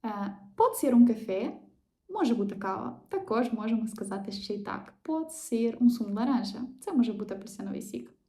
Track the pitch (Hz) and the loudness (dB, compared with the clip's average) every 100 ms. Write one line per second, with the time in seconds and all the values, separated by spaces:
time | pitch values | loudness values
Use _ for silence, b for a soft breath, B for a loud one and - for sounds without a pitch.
0 | 226 202 196 - - - 480 539 285 240 | -6 -4 -6 -6 -16 2 2 4 6 8
1 | 240 220 - 190 254 - - _ _ _ | 8 8 -2 -2 -2 -6 -16 _ _ _
2 | _ 403 302 220 202 185 196 190 - - | _ 0 2 2 0 -4 -4 -4 -6 -12
3 | - - - 220 233 214 220 226 226 - | -6 -6 0 0 0 -2 0 0 -2 -6
4 | 196 196 196 196 - 208 202 - - - | -8 -6 -8 -10 -8 -8 -6 -10 -10 -16
5 | - 320 320 - - 226 233 226 240 - | -6 -4 -4 -10 -4 0 0 4 4 4
6 | 208 202 254 247 202 - 247 - - 320 | -2 -2 0 0 -2 -6 -10 -10 -2 2
7 | 233 202 202 190 - - 196 196 - - | 2 0 -6 -8 -10 -12 -8 -8 -8 -10
8 | - _ | -12 _